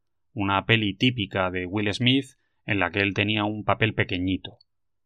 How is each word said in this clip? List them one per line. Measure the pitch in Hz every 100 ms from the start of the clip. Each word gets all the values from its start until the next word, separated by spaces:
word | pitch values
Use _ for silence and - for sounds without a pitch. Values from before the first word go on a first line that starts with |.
| _ _ _
una | 113 98 98 98
peli | 113 107 92
típica | 127 123 95 101 92
de | 90 90
Will | 104 104
Smith | 101 123 131 131 _ _ _ -
en | 101
la | 87
que | 101
él | 101
tenía | 95 104 107
un | 104 107 101
papel | 98 110
pequeñito. | - 101 92 92 95 - - _ _ _ _